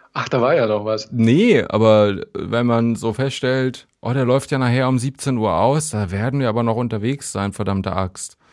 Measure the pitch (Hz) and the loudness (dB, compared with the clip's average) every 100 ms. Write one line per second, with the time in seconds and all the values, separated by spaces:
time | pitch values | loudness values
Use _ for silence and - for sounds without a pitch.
0 | _ - - 131 123 160 110 107 107 110 | _ -10 -4 0 2 2 2 0 -2 -6
1 | - 120 113 147 240 143 - 107 110 107 | -4 0 4 4 4 4 2 2 6 6
2 | 104 98 - - - 117 120 117 117 110 | 4 0 -6 -8 -4 0 2 2 0 -2
3 | 113 107 135 - 127 131 131 123 - _ | -4 -2 -4 -2 -2 0 -2 -6 -16 _
4 | - 135 123 135 - 135 123 127 131 127 | -4 0 2 0 0 -2 0 2 2 0
5 | 131 - 139 123 107 82 113 151 156 110 | -2 -6 -4 0 0 2 2 2 -2 -4
6 | 95 98 120 139 123 113 117 113 120 113 | -4 -2 -2 -2 -2 0 0 -2 -2 -4
7 | 113 143 - 101 101 - 98 98 95 92 | -4 -4 -6 -6 -4 -4 -4 -2 -2 -4
8 | 92 - - _ _ | -4 -8 -18 _ _